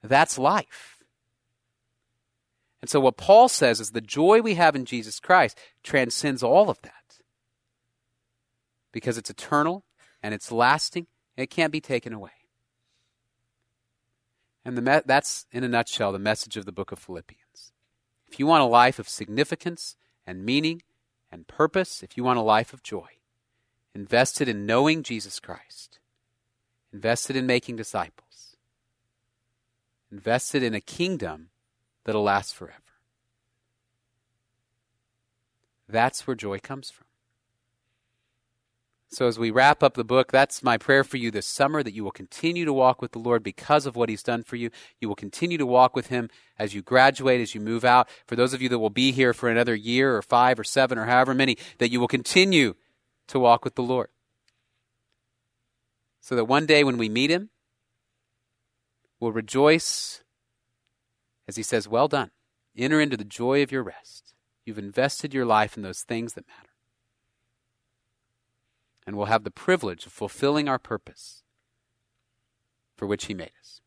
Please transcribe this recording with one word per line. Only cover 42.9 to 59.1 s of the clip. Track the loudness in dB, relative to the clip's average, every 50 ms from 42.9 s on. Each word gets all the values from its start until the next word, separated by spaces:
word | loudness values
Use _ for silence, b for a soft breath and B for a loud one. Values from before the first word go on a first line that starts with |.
| 2 0
with | -8 -10
the | -10 -8
Lord | -2 0 0 0 -2
because | -6 -12 -12 0 2 2 2 2
of | -2 -4
what | -2 -2 -2
he's | -4 -6 -6
done | -6 -6 -6
for | -8 -10 -10
you. | -10 -10 -10 B B B B B B
You | -8
will | -8 -8
continue | -8 -12 -16 -8 -6 -6 -4 -2
to | -4 -2
walk | 2 6 6 6 6 4
with | -4 -6 -4
him | -6 -6 -6 -8 b b b b b b
as | -8 -6 -6
you | -10
graduate, | -6 2 4 6 6 6 4 2 0 0 2 0
as | 0 -6 -8
you | -10
move | -6 -6 -4 0 2
out. | 4 4 4 4 B B B B
For | -8 0
those | 0 0 0
of | 0 -4
you | -4 -2
that | -2 0
will | -2 -2
be | 0 2 0 0
here | 2 4 2 2
for | 2 0 -2 0
another | 0 2 0 0 -2
year | -4 -4 -2 0 2 2 2 0
or | -2
five | -2 _ 2 4 4 4 2 0
or | -4
seven | -2 0 0 2 2 0 -4
or | -2
however | 2 4 4 4 2
many, | 2 0 0 0 0 B B B B B
that | -2 0
you | 0 0
will | 0 0
continue | -2 -4 -4 2 4 4 4 6 4 4 2 2 -2 _ _ _ _ _ _ _ _ _ _ -6
to | -2 2
walk | 6 6 6 4 2
with | -8 _
the | -6
Lord. | -4 -2 -2 -4 -4 -6 _ _ _ _ _ _ _ _ _ _ _ _ _ _ _ _ _ _ _ _ _ _ _ _ _ _ _ _ _ _ _ _ _ _ _ _ _ _ _ _ _ _
So | _ -4 -2
that | -2 2
one | 2 2 2 4
day | 4 4 4
when | 4 4 0 -2
we | -4 -2
meet | 0 0 0 0
him, | 0 -2 -4 -10 _ _ _ _ _ _ _ _ _ _ _ _ _ _ _ _ _ _ _ _ _ _ _ _ _ _ _ _ _ _ _ _